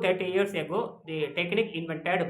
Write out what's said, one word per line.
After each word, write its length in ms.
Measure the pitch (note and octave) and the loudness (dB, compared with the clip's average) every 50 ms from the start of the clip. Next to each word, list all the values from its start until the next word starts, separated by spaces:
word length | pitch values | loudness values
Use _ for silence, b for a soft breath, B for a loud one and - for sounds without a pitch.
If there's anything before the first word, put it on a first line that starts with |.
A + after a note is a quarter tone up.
| - | 4
thirty 240 | F#3 F#3 F#3 F#3 F3+ F#3 | 4 2 2 0 2 2
years 180 | G3 G3 G3+ F#3+ E3 D3 | 2 2 2 0 -4 -4
ago, 160 | D3 F3 A3 B3 - - - - D#3+ | -2 -2 -2 -2 -2 -6 -12 -10 -6
the 80 | D#3+ D#3 D3+ C#3+ - F3 | -4 -2 -2 -2 0 -2
technique 340 | F3 F3 G3 - D3+ - E3 D#3+ | -2 0 2 0 0 0 -2 -6
invented 400 | E3+ D#3+ D#3 D#3 - F3 F#3 F3 E3 | -4 -4 -4 -4 0 0 2 2 2